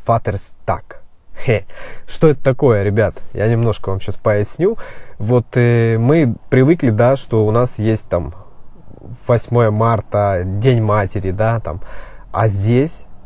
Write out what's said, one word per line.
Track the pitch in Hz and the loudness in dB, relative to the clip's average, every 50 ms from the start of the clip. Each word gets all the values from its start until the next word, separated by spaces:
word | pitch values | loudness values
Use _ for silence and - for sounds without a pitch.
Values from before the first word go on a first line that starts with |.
| - | -2
Vaterstag. | - 117 117 - 120 95 101 - - - - - - 92 - - - - - - - - - _ - - - - | 0 0 0 0 -2 -4 -6 -8 -12 -18 -12 -6 -4 -4 -4 -6 -14 -16 -18 -18 -18 -20 -20 _ -12 -6 -4 0
Хе. | - 113 104 - - - - - - - - - | 0 0 0 0 -6 -12 -10 -10 -10 -8 -10 -8
Что | - - - - 156 | -6 -2 4 4 4
это | 143 - - | 4 4 2
такое, | 139 131 - 151 131 113 101 98 | 0 0 2 4 4 4 4 2
ребят? | 101 98 110 107 92 - - - - - | 2 2 2 2 0 0 -4 -8 -8 -4
Я | - 101 113 | -2 0 0
немножко | 117 113 117 117 104 - - - | 2 2 2 0 0 -2 -2 -2
вам | 98 101 | -2 -2
щас | - - - | -2 -2 -4
поясню. | - - 113 107 104 101 - - - 165 202 226 - - - - - - - - - | -2 0 0 2 0 0 -2 -4 0 0 0 0 -2 -6 -8 -8 -12 -10 -10 -8 -6
Вот, | 107 107 123 123 113 - - | -2 2 2 2 2 0 0
э, | 127 120 120 120 117 113 113 113 113 | 2 2 4 4 4 2 2 2 2
мы | 113 123 151 170 156 120 107 - - - | 2 4 4 4 4 2 0 -2 -4 0
привыкли, | - 127 131 143 180 175 - 123 | 2 4 4 4 4 2 2 0
да, | 107 104 117 127 139 | 2 4 4 2 2
что | 135 - - 120 110 107 | 0 -2 -2 0 2 2
у | 107 | 2
нас | 107 117 123 127 - - | 2 2 0 0 -2 -2
есть | 104 110 110 107 - - | 0 0 0 -2 -2 -4
там | - 87 78 69 85 - - - - - - - - - - - - - - - 120 - - | -4 -4 -4 -4 -10 -14 -16 -18 -16 -14 -14 -14 -14 -16 -18 -18 -18 -16 -16 -16 -16 -10 -2
восьмое | - 120 113 - - 117 120 120 110 | 0 0 0 2 0 2 2 4 4
марта, | 104 107 110 113 117 104 - - - 104 104 101 98 90 90 | 2 2 2 2 2 0 -2 -2 0 0 2 2 0 0 -2
День | 92 92 101 110 131 127 117 110 | -2 -2 0 2 2 2 4 2
матери, | 107 104 107 98 92 - 107 92 95 90 | 2 2 2 0 0 -2 -4 -4 -2 -2
да, | 101 110 110 117 113 | 0 0 0 0 -2
там. | - - 78 101 - - - - - - - - - - - | -4 -6 -8 -8 -8 -8 -8 -8 -10 -10 -14 -18 -14 -6 -2
А | - 117 110 | 0 2 2
здесь, | 98 98 98 107 120 123 139 165 - - - - - - - | 2 0 0 2 2 2 2 0 -4 -10 -16 -16 -16 -16 -16